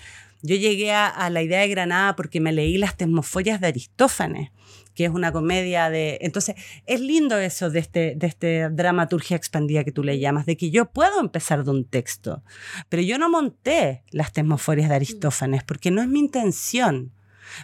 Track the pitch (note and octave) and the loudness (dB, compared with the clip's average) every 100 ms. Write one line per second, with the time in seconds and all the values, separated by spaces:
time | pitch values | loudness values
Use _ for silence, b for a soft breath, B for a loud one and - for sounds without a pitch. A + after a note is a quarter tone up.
0 | B B B B D3+ F#3+ G#3+ G3+ G#3 G#3 | B B B B -2 2 2 2 2 2
1 | G#3 - F3+ E3+ D#3+ F#3 G3+ F#3+ F3 F3 | 2 0 -2 0 2 2 2 0 0 2
2 | G3 F#3+ F3 E3+ D#3+ D#3+ D#3 F#3+ G3 - | 2 0 -4 0 0 2 2 2 0 0
3 | E3+ E3 - F#3 F#3+ G#3 F3+ B2 - - | 0 2 0 -2 -2 0 0 -2 -6 2
4 | C4 - E3+ - C#3+ B B B B - | 2 2 -4 -6 -10 B B B B -4
5 | E3+ F3 E3+ D#3+ D#3+ F#3 F3+ F3 E3 D#3+ | -2 0 -2 0 0 0 0 0 2 0
6 | D#3 - E3 G3+ G3+ - B B - B3 | -2 -4 -4 -4 -4 -6 B B -4 -2
7 | C4+ D#4 C#4+ G#3+ F#3 - F3 D#3+ D#3+ F3 | 2 2 2 0 -2 -2 -2 -2 -2 -2
8 | E3 C#3+ E3+ - E3+ E3 D#3+ D#3+ F3 F3 | -2 -2 -4 -2 -2 0 0 0 2 2
9 | E3 E3+ - E3+ - D#3 D3 D3+ C#3+ D3 | 2 -2 -2 -4 -2 -2 0 0 0 -2
10 | C#3+ C#3 C#3 D3 D#3 D#3+ F3 G3+ A#3 C4 | -2 0 0 0 0 -2 0 0 0 2
11 | F4+ G4+ A3 E3 - D3+ C#3 C3+ B2 B2+ | 2 2 0 -2 -2 -2 0 -2 0 -2
12 | - - - E2+ B B B B - E3+ | -4 -8 -8 -10 B B B B -6 -2
13 | F#3 C4 E4+ E4+ C#4 - B3+ D#4+ D#3 C3 | 0 0 2 2 0 -2 0 2 2 -2
14 | - D3+ D3 - D#3 C#3+ - D3+ D3+ C#3 | -6 -4 -2 0 2 2 2 2 2 2
15 | C#3 G#3+ D3+ - C3+ C3+ - D3 - G3 | 0 -2 -2 -2 0 -2 -2 -4 0 0
16 | B3 C#4+ C#4+ C4 G#3+ - - A#3+ A3+ C3+ | 2 2 2 2 0 -2 -2 0 2 0
17 | B2+ - B B B B | -6 -14 B B B B